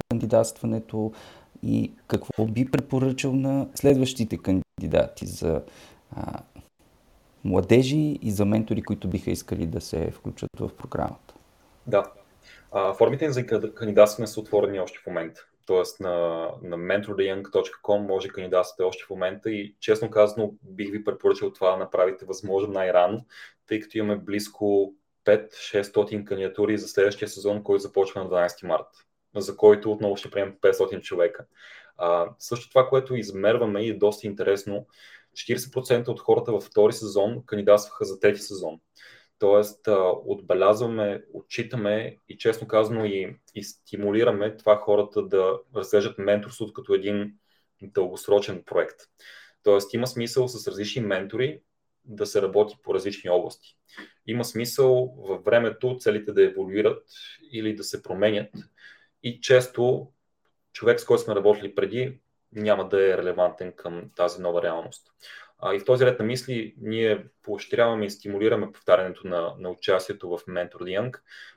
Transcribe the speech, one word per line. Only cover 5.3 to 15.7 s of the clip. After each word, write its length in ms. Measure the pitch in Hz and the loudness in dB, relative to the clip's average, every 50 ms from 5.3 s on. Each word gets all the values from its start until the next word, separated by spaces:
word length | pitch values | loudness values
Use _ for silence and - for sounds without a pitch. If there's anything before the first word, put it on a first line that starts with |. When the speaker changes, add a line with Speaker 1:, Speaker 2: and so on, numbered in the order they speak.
| 95 - - 82 80 71 - - - - - - - _ _ _ | -8 -4 -2 -2 -2 -2 -4 -10 -20 -20 -20 -20 -20 _ _ _
Speaker 1:
а, 280 | - - - - - - - _ _ - - _ _ _ _ _ _ _ _ _ _ _ _ _ _ _ - | -12 -10 -10 -10 -10 -14 -16 _ _ -20 -20 _ _ _ _ _ _ _ _ _ _ _ _ _ _ _ -4
младежи 760 | 101 92 92 87 - 113 127 131 127 143 156 151 151 143 - | 0 0 2 4 6 6 6 6 4 0 0 0 -2 -4 -4
и 100 | - 110 | -6 -6
за 140 | 101 95 101 | 0 0 2
ментори, 360 | 101 107 110 110 - 110 113 | 2 2 0 0 -2 -4 -4
които 260 | 110 - 104 - - | -4 -4 -6 -6 -4
биха 240 | 92 90 95 - 90 | -4 -4 -4 -4 -4
искали 340 | 90 87 - - 90 85 85 | -6 -6 -6 -8 -6 -4 -4
да 160 | 82 80 82 | -4 -4 -8
се 300 | - - - 78 82 80 | -8 -6 -6 -4 -4 -4
включат 380 | - - - - - - - - - - | -6 -8 -12 -12 -10 -10 -12 -12 -8 -8
в 100 | - - - | -10 -10 -8
програмата? 560 | - - - - - - - - - _ - - - _ _ _ _ _ _ _ _ _ | -12 -14 -8 -6 -6 -6 -6 -8 -12 _ -20 -20 -20 _ _ _ _ _ _ _ _ _
Speaker 2:
Да. 240 | 131 104 101 - - - - _ _ _ _ _ - - - _ _ | 0 0 0 0 -2 -12 -20 _ _ _ _ _ -20 -20 -20 _ _
А, 220 | - 101 98 95 95 | -4 -2 -2 -2 2
формите 380 | - 113 113 131 135 156 151 | 2 2 2 4 0 -2 -2
за 140 | 131 123 120 | -2 -4 -2
кандидатстване 800 | - 113 104 101 107 - - 117 107 101 104 104 107 - - 113 | -2 -2 -2 -2 -4 -8 -8 -6 2 8 8 8 8 6 -4 -6
са 120 | 107 - 110 | -6 -6 -10
отворени 400 | 104 - - 104 104 98 101 95 | -6 0 0 2 2 2 -2 -4
още 200 | 90 87 - - _ | -6 -8 -10 -16 _
в 40 | |
момента. 380 | 101 90 82 82 80 - - - _ _ _ _ | -8 -6 -6 -8 -8 -12 -18 -20 _ _ _ _
Тоест 340 | - | 0